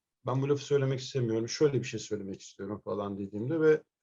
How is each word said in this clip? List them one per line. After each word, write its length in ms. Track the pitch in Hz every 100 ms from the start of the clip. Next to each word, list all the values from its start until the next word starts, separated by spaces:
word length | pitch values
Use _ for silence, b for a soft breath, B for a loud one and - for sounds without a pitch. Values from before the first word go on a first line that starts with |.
| _ _ 127
"Ben 160 | 131
bu 60 | 139
lafı 160 | 131
söylemek 360 | - 143 135 131
istemiyorum, 480 | - 135 113 113 117
şöyle 300 | - 151 131
bir 60 | -
şey 140 | 110
söylemek 400 | - 104 98 90
istiyorum." 380 | - - 98 104
falan 340 | - 98 101 98
dediğimde 420 | 98 104 123 160
ve 220 | 156 156 - _